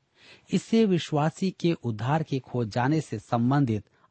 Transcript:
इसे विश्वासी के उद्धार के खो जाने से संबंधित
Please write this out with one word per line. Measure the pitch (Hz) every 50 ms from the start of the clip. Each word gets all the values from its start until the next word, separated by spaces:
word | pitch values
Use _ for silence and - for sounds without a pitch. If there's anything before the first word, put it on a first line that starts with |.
| _ _ _ _ - - - - _ -
इसे | - 180 - - 226 226 226
विश्वासी | 196 180 151 - - 156 143 147 156 - - 190 185
के | - - - 170
उद्धार | 165 - - 117 107 104 117 131 151 160
के | 156 - 139 131
खो | - - - 123 117
जाने | 104 - 123 120 135 160 160
से | - - 113 104
संबंधित | - - 120 117 117 127 139 147 139 117 110 101 - _ _ _ _ _